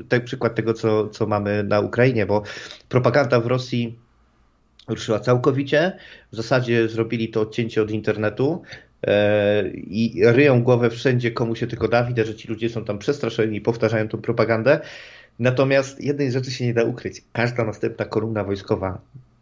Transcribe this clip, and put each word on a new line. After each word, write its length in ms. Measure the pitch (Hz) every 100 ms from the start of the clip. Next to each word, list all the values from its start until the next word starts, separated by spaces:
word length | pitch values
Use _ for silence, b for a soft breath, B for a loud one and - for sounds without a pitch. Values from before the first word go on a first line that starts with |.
| -
ten 120 | 123 120
przykład 300 | 131 117 113
tego, 180 | 110
co, 360 | 110 113 107 107
co 180 | - 107
mamy 360 | 104 101 104
na 160 | 101 104
Ukrainie, 460 | 101 120 131 113 98
bo 180 | 104 B B B B -
propaganda 500 | 127 123 143 131 123
w 60 | 117
Rosji 540 | 127 - 120 117 120 _ _ _ _ _ _ _ _ -
ruszyła 320 | 107 - 107
całkowicie. 800 | 127 123 143 131 139 151 180 190 B B B
W 40 | 107
zasadzie 540 | 117 131 117 117 113
zrobili 400 | 110 113 120 113
to 120 | 110
odcięcie 400 | 107 - 113 110
od 100 | 107
internetu, 680 | 110 107 104 107 - 135 180 B B B - -
e, 600 | 101 104 104 101 104 87
i 500 | - - 104 113 85 113
ryją 380 | 120 147 123
głowę 260 | 123 120 117
wszędzie, 420 | 117 135 123 117
komu 240 | 117 117 113
się 120 | 117
tylko 200 | 113 110
da. 160 | 120
Widać, 240 | 120 120 110
że 80 | 104
ci 120 | -
ludzie 220 | 107 113
są 160 | 113 104
tam 140 | 101
przestraszeni, 640 | 147 147 113 - 110 104
powtarzają 460 | 117 117 110 110 107
tą 100 | 107
propagandę. 580 | - 113 110 113 127 160 B B B B B -
Natomiast 640 | 123 127 135 139 131 -
jednej 280 | 135 143 139
rzeczy 200 | 131 127
się 140 | 127 123
nie 80 |
da 100 | 117
ukryć. 400 | 117 123 - - _
Każda 300 | - 120 120
następna 420 | 107 101 113 - 104
kolumna 380 | 110 113 107
wojskowa 580 | 98 98 - 98 92 95 _ - _ _